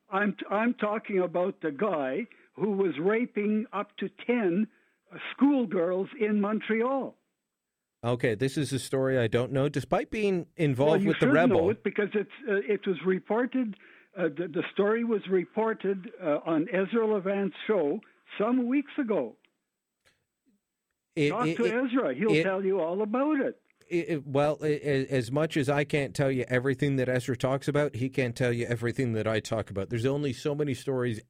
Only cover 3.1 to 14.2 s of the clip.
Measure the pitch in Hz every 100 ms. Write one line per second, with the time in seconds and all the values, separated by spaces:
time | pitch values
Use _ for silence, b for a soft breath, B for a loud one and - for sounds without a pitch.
3.1 | 220 247 - 208 214 233 190 202 - 190
4.1 | - - 240 190 175 214 b b b b
5.1 | 165 - - 277 277 220 185 170 185 190
6.1 | - 214 214 202 220 - 220 240 269 160
7.1 | - _ _ _ _ _ _ _ _ 117
8.1 | 120 127 104 131 156 131 135 - 135 131
9.1 | 131 117 120 127 135 147 147 - 185 285
10.1 | 220 202 185 - - 151 120 143 190 202
11.1 | - 240 285 254 175 170 220 202 196 208
12.1 | 208 196 - 269 196 202 202 202 165 180
13.1 | 185 - 214 247 262 226 190 B B B
14.1 | 185